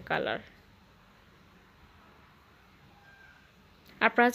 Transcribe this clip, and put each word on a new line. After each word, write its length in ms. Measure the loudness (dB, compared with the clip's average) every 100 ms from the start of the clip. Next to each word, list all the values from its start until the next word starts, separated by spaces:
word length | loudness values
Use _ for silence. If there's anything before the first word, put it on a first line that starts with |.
| -4
কালার। 320 | -4 -4 -6 -10 -20 -20 -20 -20 -20 -20 -20 -20 -20 -20 -20 -20 -20 -20 -20 -20 -20 -20 -20 -20 -20 -20 -20 -20 -20 -20 -20 -20 -20 -20 -20 -20 -20 -14 0 0
আপনারা 220 | 4 2